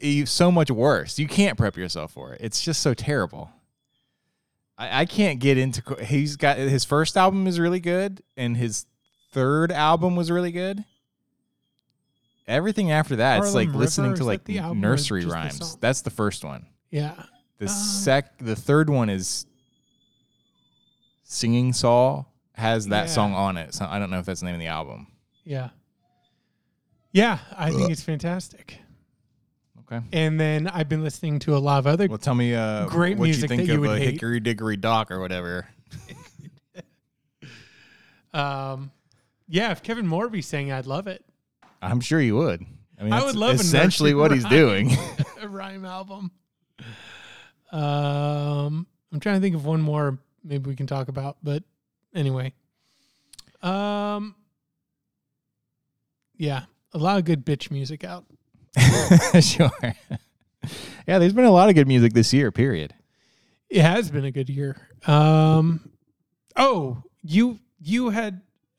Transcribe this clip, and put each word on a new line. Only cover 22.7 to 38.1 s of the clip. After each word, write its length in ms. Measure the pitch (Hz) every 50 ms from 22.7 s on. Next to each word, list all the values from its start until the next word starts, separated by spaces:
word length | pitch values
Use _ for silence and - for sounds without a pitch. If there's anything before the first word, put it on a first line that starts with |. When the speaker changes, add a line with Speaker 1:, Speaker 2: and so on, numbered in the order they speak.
| 117 113 104 101
Speaker 1:
that 180 | 104 107 90
Speaker 2:
Yeah. 60 | 82 -
Speaker 1:
song 220 | 120 104 101 95
on 220 | 92 98 98 92
it. 180 | 85 80 73 -
So 100 | - 98
I 140 | 80 90 101
don't 120 | 101 90
know 80 | 95 90
if 60 | 87
that's 120 | 98 92 -
the 60 | 92
name 80 | 90 90
of 60 | 85
the 60 | 82 80
album. 400 | 80 78 76 69 55 52 - - _ _ _ _ _ _ _
Speaker 2:
Yeah. 280 | 165 139 131 127 120 - _ _ _ _ _ _ _ _ _ _ _ _ _ _ _ _ _ _ _ _ _ _ _ _ _ _ _ -
Yeah, 260 | 190 220 233 202 139 - - -
I 140 | - 160 160
think 120 | 156 131 131
Speaker 1:
Ugh. 60 | 170
Speaker 2:
it's 120 | 160 - -
fantastic. 760 | - 160 143 - 170 175 185 - - - - _ - - - - _ _ _ _ _ _ _ _ _ _ _ _ _ _ _ _ _ _ -
Speaker 1:
Okay. 240 | - _ 117 117 117 - -
Speaker 2:
And 260 | 160 160 156 156 156
then 300 | 156 151 151 151 156 190
I've 200 | 180 175 156 139
been 140 | 156 156 156
listening 380 | 151 - - - 156 147 143
to 160 | - 165 147
a 20 | 139
lot 200 | 139 143 139 139
of 80 | 131 143
other 180 | 156 170 202 190
Speaker 1:
Well, 100 | 110 104
tell 160 | - 143 127
me, 180 | 123 120 120 120
uh, 320 | 117 113 107 107 107 92
Speaker 2:
great 300 | - - 170 170 180 202
Speaker 1:
what 80 | 202 180
Speaker 2:
music 180 | 165 156 - 156
Speaker 1:
you 60 | 147
think 120 | 120 123 180
Speaker 2:
that 40 | 170
you 60 | 156
Speaker 1:
of, 60 | 147
Speaker 2:
would 100 | 143 139
Speaker 1:
uh, 40 | 107
Speaker 2:
hate. 180 | 104 139 127 135
Speaker 1:
Hickory 260 | 156 113 117 120 117
Dickory 360 | 107 117 113 101 113 110 104
Dock 340 | 98 98 113 113 110 110 -
or 80 | 90 92
whatever. 480 | 92 90 92 90 87 87 87 90 90 - _
<laughs> 60 | _ _ _ - - - - - - - - _ - - - - _ _ _ _ - - _ _ _ _ _ _ _ _ _ _ _ 147 131 - - - _ _ _ _ _ _ _ _ _